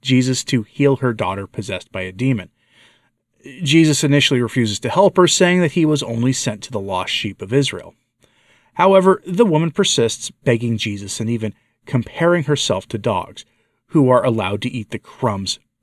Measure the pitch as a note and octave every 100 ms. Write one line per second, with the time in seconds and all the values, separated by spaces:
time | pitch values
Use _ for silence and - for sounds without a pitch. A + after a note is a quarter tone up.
0 | C3+ B2+ B2+ B2+ - B2+ G#2 - C#3 C3+
1 | B2+ A2 F#2+ F#2+ G2+ - G2 F#2 - F#2+
2 | F#2 F#2 C3 A2+ F2 _ _ _ _ _
3 | _ _ _ _ - C3 D#3+ E3 D#3 D3
4 | D3 C#3+ - B2+ A#2 C3 A2 G2+ B2 F3
5 | G3+ - F3+ - F3+ F3+ E3 F3+ D#3 D3+
6 | A#2 A#2 B2 C3 C3 G#2+ - A2+ G2 F#2
7 | F#2 - G#2 F#2+ G2 C3 C3+ F#2 F2 _
8 | _ _ _ _ _ _ _ - F#3 F#3+
9 | F#3 F#3 F3 F3+ A#3 D3+ E3 - G3 -
10 | A2+ - - - - A#2 A#2+ A2 A2 G2+
11 | G2+ - A2+ A#2 G#2+ - _ _ - B2
12 | A2+ - E3+ F3 D3 C#3+ - F#2+ - A2
13 | A#2 F#2 - - - _ _ _ _ E3
14 | B2+ B2+ C3 A2+ F#2+ G2+ B2 B2 G2+ A2
15 | - - B2 G2 F#2+ - _ _